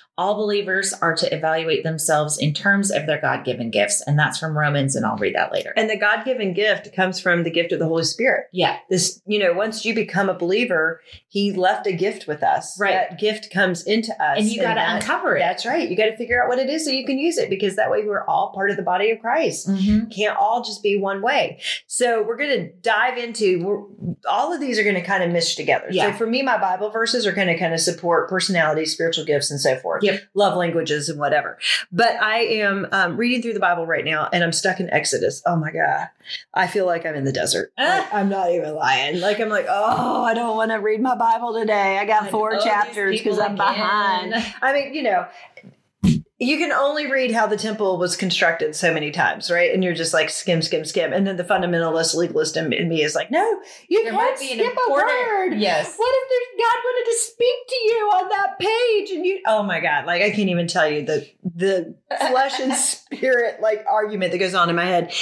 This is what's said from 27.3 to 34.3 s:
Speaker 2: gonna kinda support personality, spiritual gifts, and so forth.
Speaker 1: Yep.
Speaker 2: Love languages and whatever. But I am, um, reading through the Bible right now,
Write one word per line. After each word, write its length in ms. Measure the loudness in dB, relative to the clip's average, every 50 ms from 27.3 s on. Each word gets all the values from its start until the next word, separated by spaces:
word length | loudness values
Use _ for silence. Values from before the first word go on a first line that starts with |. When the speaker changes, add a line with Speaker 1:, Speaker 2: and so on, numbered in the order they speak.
Speaker 2:
gonna 240 | 0 0 2 0 0
kinda 220 | 0 0 0 0 0
support 500 | 0 -2 -2 -2 0 2 2 2 2 0
personality, 560 | 0 -2 0 0 2 2 2 2 2 0 -2
spiritual 400 | -2 -2 -2 -2 -2 -2 -2 0
gifts, 260 | 0 0 0 0 -2
and 80 | -2 0
so 180 | 0 0 0 0
forth. 240 | -2 -4 -2 0
Speaker 1:
Yep. 80 | 2 0 0 -2 -4 -4 0
Speaker 2:
Love 220 | 2 2 2 2
languages 520 | 2 0 0 0 -2 -2 -2 -2 -2 -2 -4
and 120 | -4 -2
whatever. 360 | 0 0 2 0 0 -2 -6 -6 -2 -2 0 -2 -2 -2
But 280 | 0 2 2 2 2 2
I 180 | 0 0 0 0
am, 480 | 0 0 0 0 0 0 0 -2 -2 -2
um, 260 | 0 0 0 0 0
reading 260 | 0 0 0 0 0
through 100 | -2 -4
the 80 | -2 0
Bible 260 | 2 2 2 0 0
right 180 | -2 -2 -2 0
now, 240 | 0 -2 -2 0 0